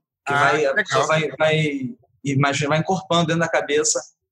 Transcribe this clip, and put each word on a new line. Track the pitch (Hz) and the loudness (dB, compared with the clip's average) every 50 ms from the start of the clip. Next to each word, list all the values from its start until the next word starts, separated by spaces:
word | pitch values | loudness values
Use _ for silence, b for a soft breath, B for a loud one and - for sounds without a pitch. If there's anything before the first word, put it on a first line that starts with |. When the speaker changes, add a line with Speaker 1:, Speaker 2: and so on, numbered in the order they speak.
| _ _ _ _ - | _ _ _ _ -6
Speaker 1:
que | 139 143 | -2 0
Speaker 2:
Ah, | 143 | 2
Speaker 1:
vai, | 147 139 147 156 | 2 2 2 2
Speaker 2:
que | 147 | 0
Speaker 1:
a | 135 135 | 0 0
pessoa | 214 208 - - 135 143 151 156 | -2 -2 0 0 0 2 2 2
Speaker 2:
legal. | 160 156 139 127 - | 0 0 -2 -2 0
Speaker 1:
vai, | 156 156 156 | 0 2 2
vai, | 156 156 151 143 135 131 120 117 - _ _ _ _ - | 2 0 0 -2 -4 -6 -8 -10 -12 _ _ _ _ -6
imagina, | 143 139 135 143 139 135 135 147 143 | -2 0 2 2 2 0 0 0 0
vai | 151 156 | 0 0
incorporando | 165 - 196 175 - - 170 170 170 156 | 0 0 -2 -2 -2 0 0 0 2 2
dentro | 165 165 | 0 0
da | 165 160 | 0 0
cabeça | - 156 143 143 147 151 156 160 - - - - _ _ _ _ | -2 -2 0 0 0 0 2 0 -2 -4 -6 -12 _ _ _ _